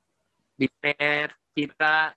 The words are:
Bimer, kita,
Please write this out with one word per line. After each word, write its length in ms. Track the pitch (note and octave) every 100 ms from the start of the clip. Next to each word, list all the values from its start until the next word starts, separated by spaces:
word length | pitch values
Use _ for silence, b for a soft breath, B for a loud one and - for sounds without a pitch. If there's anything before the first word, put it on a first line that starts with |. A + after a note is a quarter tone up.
| _ _ _ _ _ -
Bimer, 720 | C3+ - D3 C#3+ D3 D3 D3+ - _ D3+
kita, 560 | C#3+ - D#3 D#3 D#3